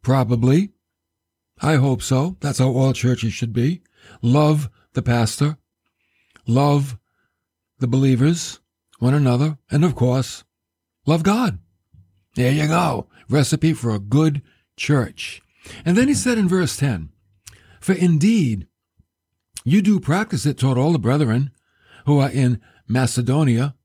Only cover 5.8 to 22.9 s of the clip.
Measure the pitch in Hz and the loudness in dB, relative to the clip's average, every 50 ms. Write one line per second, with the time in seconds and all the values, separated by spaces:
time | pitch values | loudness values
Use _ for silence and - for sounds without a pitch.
5.8 | _ _ _ _ _ _ _ _ _ _ _ _ _ - 117 131 143 147 143 143 | _ _ _ _ _ _ _ _ _ _ _ _ _ 0 0 2 4 4 2 2
6.8 | 139 139 123 101 _ _ _ _ _ _ _ _ _ _ _ _ _ _ _ _ | 0 -4 -8 -16 _ _ _ _ _ _ _ _ _ _ _ _ _ _ _ _
7.8 | 131 120 117 135 135 135 131 117 131 151 175 165 - - - - _ _ _ _ | -4 -2 0 2 2 2 2 4 2 2 0 -2 -6 -12 -14 -18 _ _ _ _
8.8 | _ _ _ _ 120 127 143 147 143 127 123 123 143 156 156 - _ _ - 143 | _ _ _ _ 0 0 2 2 2 2 2 2 0 -2 -4 -8 _ _ 0 0
9.8 | 156 180 131 - 135 127 123 131 123 - - - _ _ _ _ _ _ _ _ | 2 0 0 0 0 0 0 0 -2 -4 -8 -16 _ _ _ _ _ _ _ _
10.8 | _ _ _ _ _ 139 156 170 160 196 202 233 254 202 104 87 _ _ _ _ | _ _ _ _ _ 0 0 2 2 0 0 2 0 -2 -4 -6 _ _ _ _
11.8 | _ _ _ - - _ _ _ _ _ _ - 123 127 139 151 151 151 160 175 | _ _ _ -20 -20 _ _ _ _ _ _ -2 0 0 2 0 0 0 0 0
12.8 | 180 160 131 - - _ _ _ _ - 117 - 131 - - - - 160 156 - | 0 0 -2 -6 -8 _ _ _ _ -2 0 0 2 2 0 0 0 0 0 0
13.8 | 123 117 107 104 98 101 113 143 160 160 143 147 - _ _ _ _ _ _ - | -4 -4 -4 -4 -4 0 0 2 2 2 0 -4 -10 _ _ _ _ _ _ -10
14.8 | - - 147 139 113 - - - - - - - _ _ _ _ _ - - - | -2 0 0 0 0 -4 -8 -14 -14 -14 -16 -18 _ _ _ _ _ -20 -20 -8
15.8 | - 165 175 214 254 285 285 - - 247 240 220 202 175 180 190 175 139 - - | -2 0 2 2 2 2 0 0 0 -2 0 0 0 0 0 0 0 -2 -2 -2
16.8 | 139 143 113 87 80 73 _ _ _ _ _ _ _ - - _ _ _ - _ | -2 -2 -2 -4 -8 -12 _ _ _ _ _ _ _ -20 -20 _ _ _ -20 _
17.8 | - - 190 - 175 180 165 147 147 208 233 220 170 123 110 95 87 _ _ _ | -2 -2 0 2 2 2 2 4 2 2 2 2 0 0 -2 -6 -8 _ _ _
18.8 | _ _ _ _ _ _ _ _ _ _ _ _ _ _ _ - - 120 147 208 | _ _ _ _ _ _ _ _ _ _ _ _ _ _ _ -10 -2 0 0 2
19.8 | 190 202 208 185 - - 156 190 208 - - - 101 147 135 - 127 135 131 120 | 2 2 0 0 0 -2 -2 -2 -2 -4 -6 -4 -4 -4 -2 0 -2 0 0 0
20.8 | 135 160 175 143 104 113 131 147 151 117 110 120 139 135 - _ _ _ _ _ | 0 0 0 0 0 0 0 0 0 0 0 -2 -2 -4 -8 _ _ _ _ _
21.8 | _ _ - - _ 143 147 143 135 135 - 135 139 127 123 107 _ _ _ _ | _ _ -20 -10 _ 0 2 2 2 0 0 0 0 0 0 -2 _ _ _ _
22.8 | _ - | _ -4